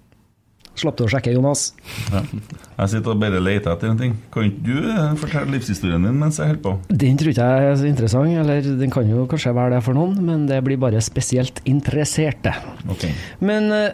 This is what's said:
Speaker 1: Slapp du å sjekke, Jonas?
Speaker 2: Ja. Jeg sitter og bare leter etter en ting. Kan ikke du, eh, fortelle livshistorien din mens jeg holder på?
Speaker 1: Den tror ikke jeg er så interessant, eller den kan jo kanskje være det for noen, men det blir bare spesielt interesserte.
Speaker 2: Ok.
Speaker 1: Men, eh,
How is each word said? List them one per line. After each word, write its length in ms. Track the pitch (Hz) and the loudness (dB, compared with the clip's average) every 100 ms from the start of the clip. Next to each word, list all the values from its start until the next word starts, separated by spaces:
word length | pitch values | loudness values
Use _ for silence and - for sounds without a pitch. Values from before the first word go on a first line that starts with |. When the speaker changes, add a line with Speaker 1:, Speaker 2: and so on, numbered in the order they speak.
| _ _ _ _ _ _ - | _ _ _ _ _ _ -18
Speaker 1:
Slapp 220 | - 156 - | -6 -4 0
du 80 | |
å 40 | 117 | 0
sjekke, 220 | 131 120 | 0 0
Jonas? 400 | 123 135 143 - - - - - | 2 2 0 -4 -8 -14 -8 -4
Speaker 2:
Ja. 100 | 98 - 107 104 - - - | -2 -4 -8 -12 -16 -14 -4
Jeg 80 | 98 | -2
sitter 240 | 110 113 | -2 -2
og 80 | 107 | 0
bare 180 | 107 95 | 0 2
leter 320 | 92 101 90 | 2 0 0
etter 200 | 87 110 | -2 0
en 60 | 113 | 0
ting. 180 | 127 107 - | 0 -4 -6
Kan 100 | - | -2
ikke 200 | 107 101 | -2 -2
du, 260 | 113 135 196 | -2 -2 0
eh, 240 | 220 151 | 0 0
fortelle 320 | 151 151 151 143 | -2 -2 -2 -2
livshistorien 500 | 135 120 98 95 85 | -2 -2 -2 0 2
din 160 | 95 135 | 2 2
mens 180 | 151 151 | 0 0
jeg 100 | 151 | 0
holder 140 | 156 | 0
på? 140 | 98 95 - | -2 -4 0
Speaker 1:
Den 280 | 156 135 139 | 2 4 4
tror 120 | 156 | 2
ikke 160 | 120 123 | 2 2
jeg 240 | 131 139 | 4 4
er 60 | 139 | 2
så 100 | 143 | 2
interessant, 520 | 135 113 127 151 170 | 2 2 2 2 2
eller 200 | 151 147 139 131 | 2 0 0 0
den 100 | 139 | 0
kan 160 | 131 107 | 2 2
jo 160 | 117 127 | 2 0
kanskje 260 | 160 127 | -2 0
være 160 | 120 123 123 | 0 2 2
det 80 | |
for 100 | 113 | 2
noen, 240 | 131 175 196 | 2 2 0
men 260 | 170 160 147 | 0 0 0
det 180 | 135 | 0
blir 120 | 127 135 | 0 0
bare 220 | 127 110 | 2 0
spesielt 600 | 110 - 127 123 123 - | 0 -4 -2 0 -2 -4
interesserte. 880 | - 139 135 139 147 - 156 117 101 - - - - | 0 0 0 0 0 0 -2 -2 -4 -4 -8 -12 -8
Speaker 2:
Ok. 160 | 95 82 - - - | -6 -4 -6 -10 -4
Speaker 1:
Men, 300 | 190 214 214 | 0 0 2
eh, 220 | 214 208 | 2 0